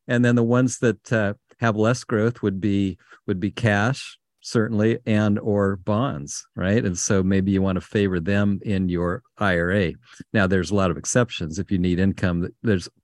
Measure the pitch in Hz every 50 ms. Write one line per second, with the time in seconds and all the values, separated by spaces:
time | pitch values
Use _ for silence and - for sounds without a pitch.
0 | _ - 123 120 123 120 120 120 117 117 120 123 131 123 - - 131 117 104 -
1 | - - 120 110 104 98 101 - _ _ _ - 117 117 104 107 107 113 127 123
2 | - - 120 104 107 117 123 - - 104 95 95 95 104 101 98 98 95 90 -
3 | _ _ - - _ - 101 90 104 98 - - 117 110 104 101 104 123 143 -
4 | - - - _ _ _ _ _ - - - 123 107 117 113 104 107 113 117 -
5 | - 117 107 107 107 104 101 107 - 110 104 101 101 98 98 90 90 - 104 107
6 | 131 139 - 71 71 143 - - - _ - 92 90 95 104 120 117 101 87 87
7 | - - 107 95 92 95 98 95 95 98 98 95 95 95 92 90 - - - 107
8 | 101 98 92 87 82 92 101 101 101 101 98 85 - 117 101 95 95 90 87 85
9 | 87 87 90 - - _ _ - 104 98 90 85 85 87 95 104 92 78 71 -
10 | _ - - - - _ - 110 95 92 98 92 85 82 101 101 95 90 80 69
11 | - - - 123 120 - - - 87 78 76 92 92 - 101 90 90 90 87 85
12 | 95 98 87 - - 92 87 87 90 - - _ - 120 101 90 - - _ _